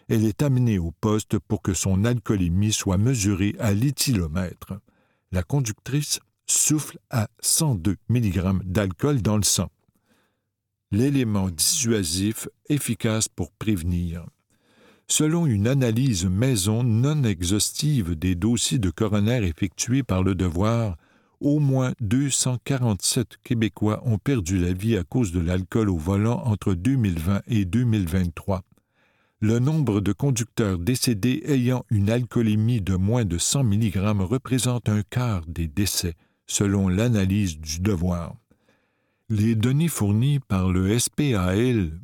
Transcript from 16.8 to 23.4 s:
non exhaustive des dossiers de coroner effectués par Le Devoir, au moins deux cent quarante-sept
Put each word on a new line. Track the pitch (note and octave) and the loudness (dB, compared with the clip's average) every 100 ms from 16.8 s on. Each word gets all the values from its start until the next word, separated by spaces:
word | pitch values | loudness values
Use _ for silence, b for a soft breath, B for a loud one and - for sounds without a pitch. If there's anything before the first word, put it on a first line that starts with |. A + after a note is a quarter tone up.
non | B2 A2 C#3 D3+ | 2 2 2 2
exhaustive | A#2 F2 F2 G#2 - - D3+ C#3 E2+ D#2 | 0 0 0 0 -2 -2 0 0 -2 -2
des | F#2 | -2
dossiers | E2+ G#2+ A#2+ - D3 | 0 0 0 0 0
de | F#2 | -2
coroner | - G#2+ G#2 G#2 B2+ F2+ | -2 0 2 0 0 -2
effectués | - G2+ - - C3+ | -2 -4 -4 -2 -2
par | B2+ F#2 | 0 0
Le | F#2+ | 0
Devoir, | F#2 F#2 E2+ G#2+ A#2 A2 E2+ b b b b | 0 0 0 0 0 -2 -6 b b b b
au | C#3+ D3+ | 0 2
moins | C#3 C3 B2+ - | 2 0 -2 -4
deux | G#2 B2+ C#3+ | -2 0 0
cent | - C3 B2 | -2 -2 -4
quarante-sept | - C3+ B2 F#2+ - C3 G#2+ - | -4 0 0 0 -2 -2 -4 -8